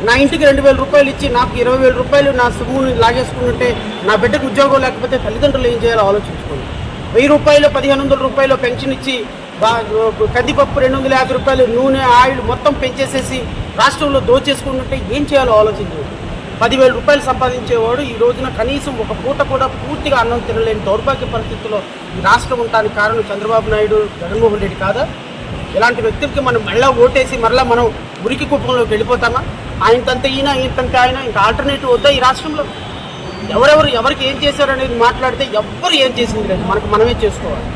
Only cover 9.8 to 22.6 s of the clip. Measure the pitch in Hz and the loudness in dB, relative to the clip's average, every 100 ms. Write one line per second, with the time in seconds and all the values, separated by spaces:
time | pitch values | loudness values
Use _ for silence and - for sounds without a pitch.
9.8 | 208 214 226 214 214 240 247 285 277 277 | -2 0 0 0 0 0 0 0 0 2
10.8 | 262 269 262 262 254 262 269 262 247 233 | 0 0 0 0 0 0 0 2 2 2
11.8 | 269 269 262 240 262 262 226 254 294 285 | 2 2 4 6 6 2 -4 0 0 0
12.8 | 262 247 269 262 254 254 - - - - | -4 -4 -4 -4 -4 -6 -8 -8 -8 0
13.8 | 262 269 294 277 190 254 269 269 277 262 | 0 2 0 0 4 2 2 -4 -4 -6
14.8 | 254 - 185 254 294 277 254 214 214 208 | -4 -6 -4 -4 2 2 4 4 4 0
15.8 | 190 160 139 - - - - - 233 262 | -6 -8 -10 -10 -10 -10 -10 -2 0 4
16.8 | 262 262 277 294 269 254 254 247 247 233 | 4 4 2 2 2 -2 -2 -2 -2 0
17.8 | 226 247 277 226 240 247 262 - 226 285 | 2 0 -4 0 0 0 -4 -4 -4 -2
18.8 | 294 247 226 226 - 277 269 262 262 - | -6 -6 -6 -4 -4 -2 -2 0 -2 -4
19.8 | 254 294 294 262 233 240 - 226 226 214 | -8 -6 -2 0 0 -2 -4 -2 -2 -2
20.8 | 190 214 247 269 254 226 - - 220 214 | -2 -2 -2 -4 -4 -6 -6 -10 -6 -6
21.8 | - - - 170 185 214 - 247 | -8 -14 -12 -4 2 2 0 -4